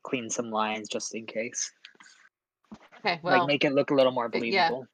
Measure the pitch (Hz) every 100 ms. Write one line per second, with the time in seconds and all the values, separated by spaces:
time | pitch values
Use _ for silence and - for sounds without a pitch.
0 | - 131 113 104 117 110 107 107 104 113
1 | - 110 113 107 117 - - _ - _
2 | - - _ _ _ _ _ - - -
3 | 208 170 170 180 170 143 151 139 139 139
4 | 131 127 117 120 117 196 165 123 254